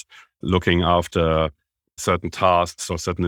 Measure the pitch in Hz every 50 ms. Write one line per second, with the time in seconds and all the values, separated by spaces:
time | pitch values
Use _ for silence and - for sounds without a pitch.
0 | - _ - - - _ _ _ - 85 92 90 - 90 85 87 85 85 87 87
1 | 82 - - 90 82 80 80 80 80 76 - _ _ _ _ _ _ _ _ -
2 | - 101 90 87 - 85 - - 98 92 87 87 87 85 - - - - 87 82
3 | - 92 87 90 87